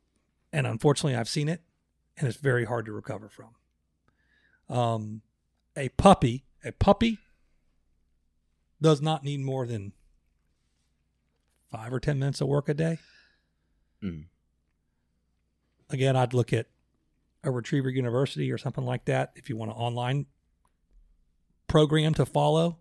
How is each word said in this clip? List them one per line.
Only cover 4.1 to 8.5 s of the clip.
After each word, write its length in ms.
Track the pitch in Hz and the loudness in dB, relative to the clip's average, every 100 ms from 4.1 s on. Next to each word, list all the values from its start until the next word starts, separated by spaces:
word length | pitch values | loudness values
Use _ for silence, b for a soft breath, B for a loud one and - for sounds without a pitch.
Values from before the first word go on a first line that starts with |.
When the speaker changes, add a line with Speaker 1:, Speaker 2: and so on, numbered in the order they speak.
| _ _ _ _ _ - 123 | _ _ _ _ _ -6 -2
Speaker 1:
Um, 460 | 117 113 107 107 - _ _ _ _ - | 0 -2 -6 -12 -16 _ _ _ _ -8
a 120 | 135 | -4
puppy, 560 | - 196 180 131 127 - _ 120 | 6 8 8 6 0 -8 _ -14
a 60 | |
puppy 480 | - - 202 233 214 _ _ _ _ _ _ _ _ _ _ _ _ _ | 0 4 4 2 -2 _ _ _ _ _ _ _ _ _ _ _ _ _